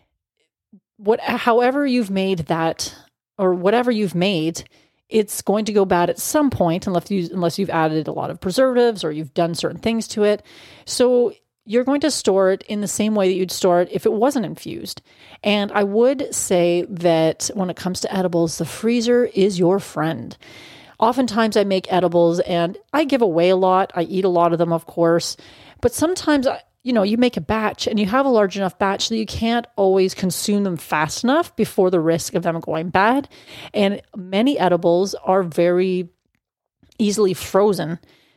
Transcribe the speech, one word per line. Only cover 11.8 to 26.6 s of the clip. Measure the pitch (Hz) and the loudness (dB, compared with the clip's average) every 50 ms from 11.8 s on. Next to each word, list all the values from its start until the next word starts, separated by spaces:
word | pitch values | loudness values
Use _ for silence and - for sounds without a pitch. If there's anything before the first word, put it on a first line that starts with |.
| 254 | 0
going | 262 277 294 | 2 0 0
to | 302 302 - | 0 0 -2
store | - - - 190 190 190 185 190 | 0 0 2 2 4 4 2 2
it | 196 - - | 0 -4 -8
in | 220 208 | -6 -6
the | 208 196 | -6 -6
same | - - 208 214 214 | -4 -2 0 0 2
way | 214 190 | 2 2
that | 185 185 | 2 2
you'd | 180 185 175 | 0 -2 -4
store | - - - 185 175 175 | -4 0 2 2 4 4
it | 180 - | 2 0
if | - 185 - | -2 -2 0
it | 220 220 | 0 0
wasn't | 202 226 277 285 262 202 | 2 0 0 0 0 -4
infused. | 151 160 - - - - - - - - - _ _ _ _ - - - - - | -4 -8 -10 -12 -12 -12 -12 -12 -12 -14 -16 _ _ _ _ -20 -20 -16 -6 -2
And | 208 208 208 202 208 - | 0 0 0 -2 -2 0
I | 208 202 | 0 0
would | 202 196 220 233 262 285 269 277 - 214 | 0 2 2 2 2 2 0 -4 -8 -6
say | - - - 196 175 170 175 175 175 175 - | -6 -2 0 2 2 4 2 2 0 -2 -4
that | 202 165 170 175 165 160 160 160 - - - - - | -6 -2 0 2 2 4 2 2 0 -2 -6 -8 -4
when | 202 185 185 | -4 -4 -4
it | 165 | -6
comes | - - 180 185 - | -6 -6 -6 -6 -4
to | - - - | -6 -6 -4
edibles, | 196 185 180 170 170 170 165 - - | -2 -2 0 0 0 0 0 -2 -6
the | 165 | -8
freezer | - - - - 226 240 240 220 240 247 240 247 | -8 -8 -4 -2 0 0 0 2 2 2 2 2
is | 233 - - 185 208 190 175 | 0 2 2 2 2 2 2
your | 185 170 190 196 | 2 2 2 0
friend. | - - - 160 156 160 165 117 117 - - _ - - - - - - - - - - - - | -2 -6 -6 -4 -4 -4 -4 -6 -10 -12 -16 _ -20 -20 -20 -20 -20 -20 -20 -20 -20 -14 -4 0
Oftentimes | 220 226 247 254 262 226 202 233 226 220 202 | 0 0 2 0 -2 -2 0 0 0 2 2
I | 214 202 | 0 0
make | 196 190 190 - - 185 | 2 0 -2 -2 0 0
edibles | 180 180 175 165 175 170 170 170 175 | 2 2 2 4 4 4 4 2 0
and | 180 - 175 170 170 170 202 - - - - | -2 -2 0 -2 -2 -2 -6 -10 -14 -4 -2
I | 285 330 | -2 0
give | 269 277 247 240 | 0 2 2 2
away | 196 156 165 170 180 | 2 2 4 4 4
a | 190 | 4
lot. | 185 190 185 185 185 196 - - | 4 4 4 4 2 2 0 -2
I | 180 170 | -4 -4
eat | - 196 185 196 | -2 -2 0 0
a | 190 | 2
lot | 175 170 170 170 165 | 2 4 4 4 4
of | 165 | 2
them, | 175 170 170 | 0 0 0
of | 165 - | -2 -4
course, | - - 175 170 165 170 170 - - - - - - - - - - - - | -6 -2 0 2 4 4 2 0 -2 -10 -12 -16 -20 -20 -20 -20 -20 -12 -2
but | - 240 - | -2 -2 0
sometimes | - 302 330 370 - - 320 302 285 247 | 0 0 0 0 -2 0 0 2 2 2
I, | 269 - - | 0 -2 -4